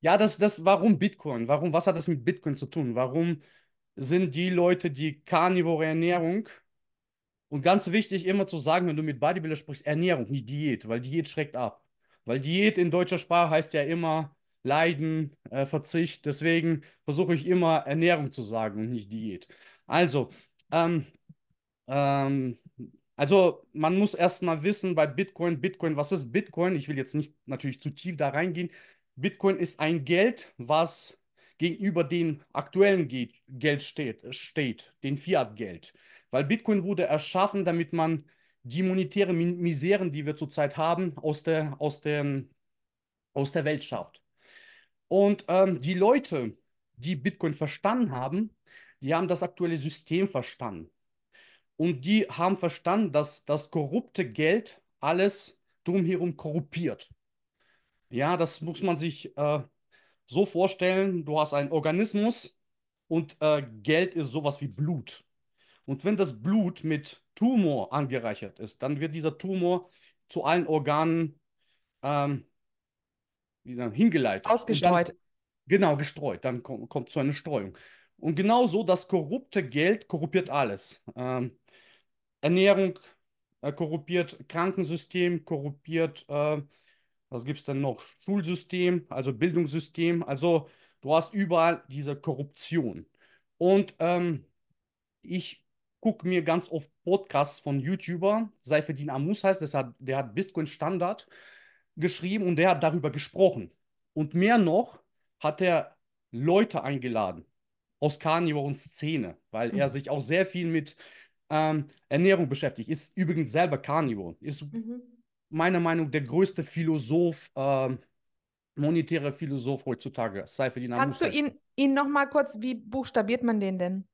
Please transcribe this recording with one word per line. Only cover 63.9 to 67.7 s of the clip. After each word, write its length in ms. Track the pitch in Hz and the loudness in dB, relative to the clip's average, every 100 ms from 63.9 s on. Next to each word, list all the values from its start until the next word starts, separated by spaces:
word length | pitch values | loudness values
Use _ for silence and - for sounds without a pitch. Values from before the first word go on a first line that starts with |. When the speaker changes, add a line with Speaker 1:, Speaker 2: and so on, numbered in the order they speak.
| 156 180 | 2 2
Speaker 1:
ist 160 | 170 139 | -2 -4
sowas 280 | 143 143 139 | -2 -4 -4
wie 80 | 143 | -10
Blut. 560 | 98 151 160 - - _ _ _ _ _ _ - | -4 -2 -2 -6 -18 _ _ _ _ _ _ -8
Und 180 | 139 | -4
wenn 120 | 190 208 | -2 0
das 240 | 185 113 | 0 -2
Blut 420 | 131 214 180 - | 0 2 0 -2
mit 380 | 160 151 143 - _ | -4 -4 -4 -18 _
Tumor 580 | - 226 254 175 | 0 2 4 2